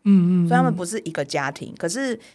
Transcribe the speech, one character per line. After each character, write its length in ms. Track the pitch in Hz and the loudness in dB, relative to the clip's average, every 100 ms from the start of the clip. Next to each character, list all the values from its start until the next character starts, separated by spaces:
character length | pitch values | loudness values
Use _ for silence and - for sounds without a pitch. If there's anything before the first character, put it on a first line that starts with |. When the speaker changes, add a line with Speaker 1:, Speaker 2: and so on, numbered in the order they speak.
| 202 | 4
Speaker 1:
嗯， 380 | 196 175 180 | 4 4 2
嗯， 20 | 170 | 4
嗯。 20 | |
Speaker 2:
所 80 | 247 | 4
以 20 | |
他 60 | |
们 100 | 262 | 2
不 100 | 175 | 0
是 160 | 175 220 165 | -6 -8 -8
一 60 | |
个 120 | 160 | -6
家 280 | 139 147 139 | -4 -4 -4
庭， 220 | - - - | -6 -14 -8
可 100 | 170 | -6
是 320 | 220 269 226 - | -4 -4 -6 -10